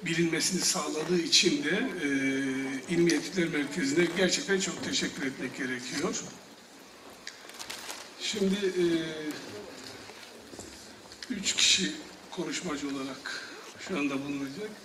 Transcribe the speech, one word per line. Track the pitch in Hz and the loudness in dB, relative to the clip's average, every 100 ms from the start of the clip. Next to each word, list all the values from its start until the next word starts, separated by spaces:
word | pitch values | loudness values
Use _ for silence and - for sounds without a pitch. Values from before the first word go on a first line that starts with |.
| 165 | 0
bilinmesini | 165 170 160 - 180 | 2 4 4 2 2
sağladığı | - 180 151 151 160 180 | 2 2 0 -2 2 2
için | 151 - 190 143 | 6 6 6 4
de, | 143 196 254 185 | 2 2 0 0
e, | 143 139 135 135 135 131 135 135 - | 0 2 2 2 0 0 -2 -4 0
İlmi | 170 170 | 6 6
Etütler | 151 - 185 165 | 6 2 0 2
Merkezi'ne | 147 139 180 135 151 175 170 | 0 -2 0 2 4 4 4
gerçekten | 185 - - 190 | 4 4 2 2
çok | 180 160 | 2 -2
teşekkür | 131 139 151 - 139 | -2 0 0 -2 -4
etmek | 135 127 - | -4 -6 -4
gerekiyor. | 131 123 120 135 180 - - - - - - - - - - - - - - - - - - - - - | -4 -4 -4 -2 -2 -2 -6 -14 -18 -20 -20 -20 -20 -20 -18 -14 -14 -14 -16 -14 -10 -10 -8 -10 -10 -6
Şimdi, | - 214 190 202 | -4 2 2 4
e, | 196 180 170 165 160 156 151 135 - 104 104 - - - - - - - - - - - - - - - - | 2 4 4 4 0 -4 -6 -6 -8 -10 -12 -12 -14 -14 -14 -16 -16 -16 -16 -14 -14 -14 -16 -18 -18 -14 -6
üç | 196 - - | -4 0 4
kişi | - - 170 - - - - | 6 6 4 -2 -10 -16 -12
konuşmacı | - 156 139 - 143 139 | -6 -4 -2 -2 -2 -2
olarak | 139 135 127 - - - - - - - | -4 -6 -6 -8 -8 -8 -12 -14 -12 -4
şu | 175 | 0
anda | 143 135 | 0 0
bulunacak. | 143 143 139 143 214 214 | -2 -4 -4 -6 -8 -8